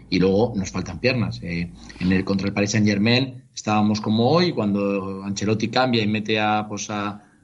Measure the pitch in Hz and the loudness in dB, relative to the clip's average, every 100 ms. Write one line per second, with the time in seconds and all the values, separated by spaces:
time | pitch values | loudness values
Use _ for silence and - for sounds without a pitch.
0 | - 90 92 98 117 113 95 92 85 82 | -4 2 4 4 2 0 -4 -6 -8 -2
1 | 120 127 95 - 90 85 87 - - - | 0 0 -2 -4 -6 -6 -6 -8 -18 -4
2 | 90 92 92 98 98 98 101 110 104 98 | 0 2 2 0 0 0 0 2 2 4
3 | 110 120 135 - - - - 107 104 104 | 4 2 2 -6 -18 -10 -2 2 2 0
4 | 120 110 120 160 180 120 104 101 101 101 | 0 2 4 4 2 0 0 0 0 -2
5 | 95 98 98 98 101 107 107 127 131 117 | -4 -8 -6 -4 0 0 0 0 2 2
6 | 104 107 104 110 107 107 107 101 - 104 | 0 0 0 0 2 0 -2 -8 -6 -6
7 | 101 101 - _ | -6 -8 -16 _